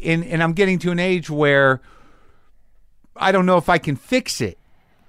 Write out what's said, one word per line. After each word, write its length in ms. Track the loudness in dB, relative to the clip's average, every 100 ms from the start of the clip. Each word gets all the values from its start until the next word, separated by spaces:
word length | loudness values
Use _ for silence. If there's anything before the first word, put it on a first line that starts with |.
and, 200 | -4 -2
and 180 | -2 -2
I'm 120 | -2
getting 260 | 0 0 0
to 100 | -2
an 80 | -2
age 320 | -2 -4 -4
where 500 | 0 2 4 4 0 -6 -20 -20 -20 -20 -20 _ _ _ -20 -20 _ _
I 160 | -4 0
don't 160 | 2 2
know 100 | 2
if 100 | 2
I 100 | 0
can 160 | 0
fix 460 | -8 -2 -2 -2 -6
it 180 | -8 -8 _ _ _ _